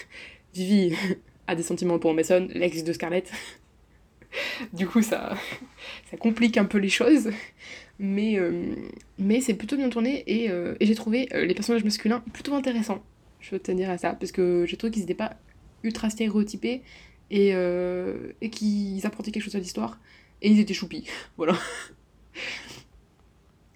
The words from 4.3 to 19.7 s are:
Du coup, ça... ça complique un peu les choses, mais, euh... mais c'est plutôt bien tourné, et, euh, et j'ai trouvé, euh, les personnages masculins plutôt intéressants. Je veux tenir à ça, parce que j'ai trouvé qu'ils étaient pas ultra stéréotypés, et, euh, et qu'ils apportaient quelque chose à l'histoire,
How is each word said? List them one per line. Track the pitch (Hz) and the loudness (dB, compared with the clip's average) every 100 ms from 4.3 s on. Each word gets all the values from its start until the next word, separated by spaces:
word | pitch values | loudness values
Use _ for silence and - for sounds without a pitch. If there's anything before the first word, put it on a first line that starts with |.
| - - - 226 | -8 -8 -8 -8
Du | 175 185 | -6 0
coup, | 233 | 2
ça... | 214 - - 196 - - - - - - - | 2 0 -4 -8 -8 -12 -16 -18 -18 -18 -14
ça | 175 | -2
complique | 226 226 240 226 | 0 4 4 4
un | 196 | 4
peu | 208 | 2
les | 196 | 2
choses, | - 240 294 220 208 - - - - - - | 4 6 6 4 -6 -10 -20 -20 -20 -18 -6
mais, | 196 196 220 202 | -2 0 2 2
euh... | 170 175 180 - - - - - | 2 0 -4 -6 -10 -14 -12 -2
mais | 196 240 | 2 4
c'est | 262 196 | 2 -2
plutôt | 214 285 | -2 -2
bien | 262 | 0
tourné, | 233 240 285 - | 0 0 -2 -2
et, | 220 226 | 0 0
euh, | 175 175 - | -2 -2 2
et | 214 | 2
j'ai | |
trouvé, | 220 220 240 262 | 2 2 0 0
euh, | 147 160 | 0 0
les | 185 | 0
personnages | 208 233 | 2 2
masculins | 214 208 214 240 - | 2 0 0 -2 -4
plutôt | - - | -10 -4
intéressants. | 285 262 233 208 190 - _ - - | -2 0 -2 -2 -4 -8 _ -20 -20
Je | - | -8
veux | 190 | -6
tenir | 190 185 190 | -2 -2 -2
à | 175 | -2
ça, | 170 | -4
parce | - 190 | -4 -4
que | - 180 175 175 | 0 2 2 0
j'ai | 175 | -2
trouvé | 226 | -4
qu'ils | 220 | -2
étaient | 175 180 | -4 -4
pas | 220 - - - - - | -6 -8 -20 -20 -20 -8
ultra | 226 220 220 | -6 -2 -4
stéréotypés, | 214 220 214 208 190 226 254 - - - - - | -2 0 2 0 -2 -4 -4 -8 -20 -20 -20 -2
et, | 202 196 185 | 4 4 4
euh, | 180 180 180 180 185 - - - | 2 0 -2 -4 -4 -6 -10 -8
et | 226 | -8
qu'ils | - 214 208 202 196 208 | -2 0 0 -2 -4 -6
apportaient | 208 214 | -6 -8
quelque | 214 | -6
chose | 208 202 | -6 -6
à | |
l'histoire, | 175 | -6